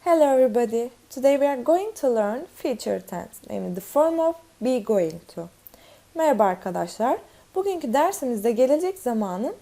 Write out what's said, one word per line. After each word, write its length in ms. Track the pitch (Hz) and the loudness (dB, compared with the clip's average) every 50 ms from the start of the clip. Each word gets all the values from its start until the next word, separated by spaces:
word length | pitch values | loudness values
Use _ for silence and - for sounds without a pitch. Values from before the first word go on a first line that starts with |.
| _ 349 | _ 2
Hello 160 | 339 330 302 | 4 4 6
everybody. 640 | 285 269 262 262 254 208 240 240 220 226 233 233 247 - _ _ _ | 4 6 4 4 4 4 0 0 0 -2 -4 -4 -6 -10 _ _ _
Today 220 | - 269 247 277 277 | -12 2 4 4 4
we 160 | 277 277 285 | 4 2 0
are 140 | 285 254 240 | 0 0 2
going 320 | 277 320 359 392 440 440 | 2 2 2 2 -4 -8
to 200 | - - 262 240 | -2 0 0 2
learn 320 | 226 208 202 214 254 339 - - | 2 0 0 -2 -6 -8 -12 -18
future 440 | - - 330 247 214 - 220 202 190 | -6 -4 -4 -4 -4 -4 -4 -4 -4
tense, 400 | 185 - - 175 - - - - - - | -6 -8 -10 -10 -10 -12 -16 -20 -16 -10
namely 240 | 214 202 190 180 180 | -10 -8 -6 -6 -8
the 60 | 185 | -8
form 380 | 185 - - 285 311 330 330 330 | -10 -2 0 2 2 2 2 0
of 180 | 320 330 330 330 - _ _ _ | 0 -2 -2 -4 -12 _ _ _
be 180 | 214 247 262 247 | -2 -2 -2 -2
going 360 | 202 202 220 202 175 160 160 170 - - - | 0 0 0 0 0 0 -4 -10 -18 -16 -14
to. 140 | - 165 175 _ _ _ - - - - - - _ _ _ _ | -14 -14 -14 _ _ _ -20 -20 -20 -20 -20 -20 _ _ _ _
Merhaba 300 | 330 320 311 269 214 220 | 0 2 2 4 4 2
arkadaşlar. 760 | 196 185 185 - 196 175 180 170 175 - - 214 247 311 440 - - _ _ _ _ _ | 2 2 -2 -6 -8 -4 -4 -6 -6 -4 -4 0 0 0 -2 -4 -14 _ _ _ _ _
Bugünkü 380 | 370 381 403 381 339 302 247 214 | -4 -2 -2 -4 -4 -6 -2 0
dersimizde 600 | 269 302 359 392 - - 254 240 214 196 233 240 | 2 2 2 0 -2 -4 -4 -4 0 0 0 2
gelecek 460 | 208 254 254 285 311 359 370 381 - | 2 4 4 4 2 2 -2 -6 -4
zamanın 560 | - 247 233 220 214 196 180 185 220 294 440 - | -4 -4 -2 -2 -2 -2 -4 -4 -6 -6 -8 -10